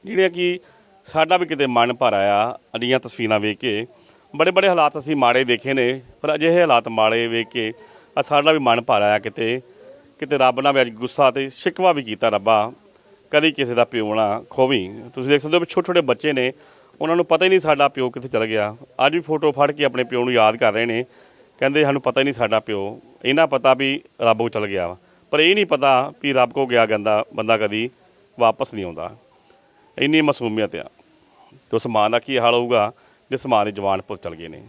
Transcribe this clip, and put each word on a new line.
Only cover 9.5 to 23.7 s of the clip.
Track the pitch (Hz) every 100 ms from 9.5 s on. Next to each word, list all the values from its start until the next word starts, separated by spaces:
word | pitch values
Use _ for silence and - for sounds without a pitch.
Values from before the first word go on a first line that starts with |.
| 127 - - - - _ _
ਕਿਤੇ | 143 143
ਰੱਬ | 131 127
ਨਾਲ | 139
ਵੀ | 139
ਅੱਜ | 123
ਗੁੱਸਾ | 110 123 - 135
ਤੇ | 127 135
ਸ਼ਿਕਵਾ | - 185 170 185
ਵੀ | 151
ਕੀਤਾ, | 117 107 117
"ਰੱਬਾ, | 104 101 110 110 131 _ _ _ _ _
ਕਦੀ | 151 156
ਕਿਸੇ | 139 127
ਦਾ | 120
ਪਿਓ | 117 120 107
ਨਾ | 110 107 110 -
ਖੋਵੀਂ।" | - 131 131 92 107 117
ਤੁਸੀਂ | 135 127
ਦੇਖ | 143
ਸਕਦੇ | 147
ਹੋ | 170
ਵੀ | 170
ਛੋਟੇ | - 175
ਛੋਟੇ | 175
ਬੱਚੇ | 139 120 151
ਨੇ, | 131 127 131 - _ _ _
ਉਹਨਾਂ | 156 170
ਨੂੰ |
ਪਤਾ | 170 160
ਹੀ | 190
ਨਹੀਂ | 190
ਸਾਡਾ | 156 143 143
ਪਿਓ | 139 127
ਕਿੱਥੇ | 123 123
ਚਲ | 120 110
ਗਿਆ। | 110 104 113 - - 135
ਅੱਜ |
ਵੀ | 165
ਫੋਟੋ | 156 156 151
ਫੜ | 135 143
ਕੇ | 147
ਆਪਣੇ | 139 127
ਪਿਓ | 123 123
ਨੂੰ | 123
ਯਾਦ | 120 110 113
ਕਰ | 117
ਰਹੇ | 107 117
ਨੇ, | 113 123 _ _ _ _ _
ਕਹਿੰਦੇ, | 135 147
"ਸਾਨੂੰ | 143 139
ਪਤਾ | 131 127
ਹੀ |
ਨਹੀਂ | 139
ਸਾਡਾ | 117 113 110
ਪਿਓ, | 110 104 98 120 _ _
ਇਹਨਾਂ | 127 143 160
ਪਤਾ | 135 131